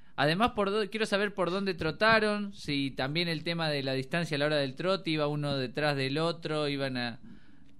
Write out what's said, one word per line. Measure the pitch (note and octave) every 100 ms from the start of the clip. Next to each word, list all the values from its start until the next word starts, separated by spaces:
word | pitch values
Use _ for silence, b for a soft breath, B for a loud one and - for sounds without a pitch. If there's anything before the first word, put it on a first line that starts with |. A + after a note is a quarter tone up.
| b -
Además, | C#3+ E3+ A#3+
por | A#3+ G3
do-, | G#3 G3+
quiero | A3
saber | G#3+ G3+ G#3
por | G3 F3
dónde | F#3 G3
trotaron, | F3 D#3+ D#3 A3 A3 G#3+ G#3 G3+
si | G3 - C#3+ C#3
también | B2 C3 D3+ F3
el | D#3+
tema | D#3+ E3+ D#3+
de | D3
la | C3+
distancia | C3 C3 E3+ E3 D3
a |
la | D3
hora | D#3
del | C#3
trote, | C3 E3+ F#3+ F3
iba | D#3 D3
uno | D3 D3 C#3
detrás | B2+ B2+ D3+ C#3+
del | C3+ C#3+
otro, | E3 E3+ E3 D#3 D3
iban | C#3+ C3+ B2+
a... | A#2+ A2+ B B B B B -